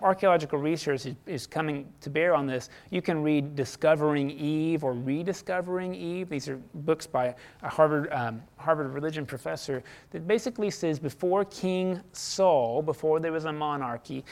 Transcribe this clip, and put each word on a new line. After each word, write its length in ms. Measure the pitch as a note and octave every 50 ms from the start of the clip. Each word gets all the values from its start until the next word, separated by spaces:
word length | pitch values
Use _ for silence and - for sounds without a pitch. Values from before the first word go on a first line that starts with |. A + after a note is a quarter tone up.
archaeological 580 | - F#3+ F#3+ F#3+ - F#3+ F3 E3+ D3+ C#3+ - D3
research 460 | C#3+ D3+ E3+ D3+ - D3 C#3 C3 B2
is, 100 | C3+ - - -
is 220 | - F3+ B2+ - -
coming 440 | - D#3 D#3+ D3+ D3 C#3+ C#3 D3+ - -
to 80 | - C#3+
bear 240 | C#3 D#3 E3 F3+ E3+
on 100 | D3 C#3
this. 240 | C3+ C3 B2+ - - - - - -
You 100 | F#3+ F3+
can 220 | - - E3+ D#3 D3+
read 320 | D3+ D3+ D3 C#3 D3 D3
Discovering 760 | C#3+ C3+ - - - - D#3 D#3+ D3 D3+ D3+ D3 C#3+ C#3 C#3
Eve 520 | D3+ - D3 D3 D#3 D#3 D#3 D#3+ E3 D#3 D3+
or 100 | C3 B2
Rediscovering 1000 | A#2+ B2+ C3 C#3 D#3 E3+ F#3+ F#3 - - - F#3 F#3 F3+ F3+ F3+ F#3 F#3 F#3 F3+
Eve. 340 | F#3 F3 E3+ F3 F3+ F#3 F3
These 200 | D#3+ C#3 - D3
are 100 | C3+ C3 - - -
books 340 | D#3+ D3 D#3+ D#3+ D#3 - -
by 280 | - C3 B2 B2 B2 - - - - - -
a 60 | -
Harvard, 420 | - - D#3 D3+ D3+ D3 D3 E3
um, 300 | D3+ C3+ A#2+ A#2 A2+ A2+ D#3+ - _ -
Harvard 360 | - D3+ D#3+ D3+ D3 C3 C3+
religion 320 | C#3+ D3 D#3+ D#3 D#3 C#3+
professor 580 | - C#3 B2+ - D#3+ D#3+ D#3 - - C3+ B2+ - - - - - -
that 160 | - F3 D#3+ F3
basically 420 | G#3+ A#3 - B3+ A#3+ - G#3+ G3+
says 300 | - - - E3 D#3 C#3
before 460 | D#3+ C#3 - - - F3+ F#3 G3+ G3+
King 560 | G3 - - - F#3 F#3 F#3 F#3 F#3 F3+ F3 - -
Saul, 680 | - - - - - - F#3+ F#3 E3 C#3 A#2+ A2+ A#2 C#3+
before 380 | D#3 D#3 C#3+ - - D#3 D#3 D#3+
there 120 | D#3+ E3
was 140 | D#3+ D#3+ D#3
a 80 | D#3+ D3+
monarchy, 720 | D3+ D3+ D3+ D3 C#3+ C3+ B2 A#2 A#2+ - - C3+ C3 - -